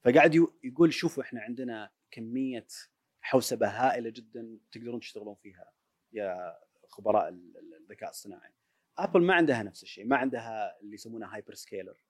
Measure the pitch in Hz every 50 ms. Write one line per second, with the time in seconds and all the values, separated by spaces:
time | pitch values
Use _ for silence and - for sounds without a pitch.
0 | _ 127 127 156 147 170 151 165 170 165 _ _ _ 131 123 139 170 165 147 -
1 | - 170 - - 127 - - 117 107 113 120 117 131 123 117 110 107 98 _ _
2 | _ _ - - 113 113 117 131 135 131 127 117 110 _ - - - _ _ _
3 | _ _ _ _ _ - - 131 120 - 131 113 117 101 101 110 123 131 139 127
4 | 117 117 113 123 113 110 _ 123 113 113 113 104 _ _ - 113 117 120 120 120
5 | 107 - - 107 104 104 101 _ _ 104 95 90 92 _ _ _ _ _ _ _
6 | _ _ _ 107 104 98 90 90 90 87 82 - _ _ _ _ _ _ - -
7 | 101 107 104 107 90 78 90 90 87 87 90 92 - - 80 78 80 _ 101 _
8 | 110 - - - - 101 95 - _ - _ _ _ _ _ _ _ _ _ -
9 | 180 196 175 196 170 175 190 175 170 151 131 117 107 101 - - - - - -
10 | 101 117 135 131 127 135 123 117 113 117 113 110 104 95 85 - 101 104 104 104
11 | - 113 113 113 110 95 101 107 98 - 104 98 - - - 98 92 95 - _
12 | _ _